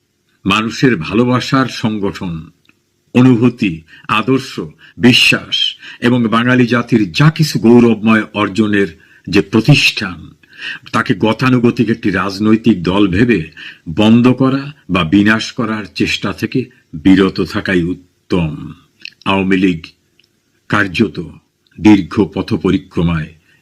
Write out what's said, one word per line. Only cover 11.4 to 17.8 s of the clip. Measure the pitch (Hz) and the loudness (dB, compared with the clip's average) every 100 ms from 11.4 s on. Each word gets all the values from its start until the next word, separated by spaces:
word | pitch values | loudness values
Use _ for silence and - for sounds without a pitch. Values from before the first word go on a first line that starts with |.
| 131 127 117 120 107 | 0 2 2 0 -2
একটি | 113 104 | -2 -2
রাজনৈতিক | 92 98 95 107 110 117 92 | -2 -4 -2 0 2 2 0
দল | 85 98 101 | 0 0 0
ভেবে | 92 120 98 78 - - - 85 80 | 2 2 0 -4 -16 -20 -18 -10 0
বন্ধ | 110 117 123 | 4 4 4
করা | 123 131 135 143 - - | 2 0 -2 -8 -16 -6
বা | 92 | -4
বিনাশ | 80 101 104 110 - | 2 2 4 0 -2
করার | - 110 107 95 | -8 -6 -6 -10
চেষ্টা | - 98 - 104 | -6 -4 -4 -8
থেকে | 90 113 131 - _ _ | -8 -6 -6 -8 _ _
বিরত | 80 92 95 95 95 | -2 4 4 2 -2
থাকাই | 87 104 95 90 | -6 -6 -2 -2